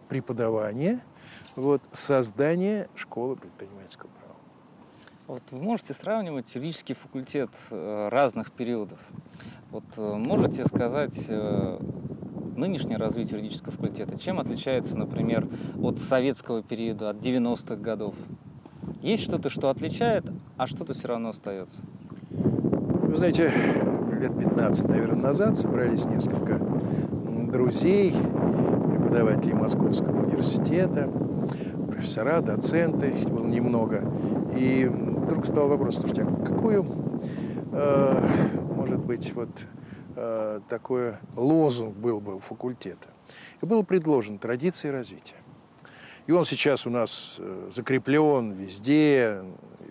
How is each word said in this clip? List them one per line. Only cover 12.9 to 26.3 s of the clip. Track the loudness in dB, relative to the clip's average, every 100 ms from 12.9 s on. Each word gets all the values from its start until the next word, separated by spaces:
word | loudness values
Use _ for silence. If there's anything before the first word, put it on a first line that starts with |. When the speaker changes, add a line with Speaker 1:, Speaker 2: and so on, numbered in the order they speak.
| -2
Speaker 2:
развитие | -2 -2 -4 -6
юридического | -8 -10 -12
факультета, | -6 -6 -6 -8 -8
чем | -4 -4
отличается, | -4 -4 -2 -2 -2 -4
например, | -4 -2 0 0 -2 -6 -8 -4
от | -2 -2
советского | 0 2 2 -2 -4 -6
периода, | -4 -6 -4 -4 -4
от | -4
девяностых | 0 2 2 0 -4 -6
годов? | -4 -4 -4 -8 -14 -16 -16 -20 -20 -14 -12 -6
Есть | -2 0
что-то, | 0 -2 -2
что | 0 0
отличает, | 0 -2 0 2 2 -2 -12 -14 -6
а | -6
что-то | -6 -8
все | -8 -4
равно | -4 -4
остается? | -6 -8 -8 -10 -14 -18 -16 -16 -16 -12
Speaker 1:
Вы | -2 0 2 0 0 0 0 2 4
знаете, | 4 4 4 4 2 2 2 0 -2 -2
лет | -2 0
пятнадцать, | 2 4 4 4 4
наверное, | 2 2 2
назад | 2 4 4 4
собрались | 2 2 2 2 2
несколько, | 2 2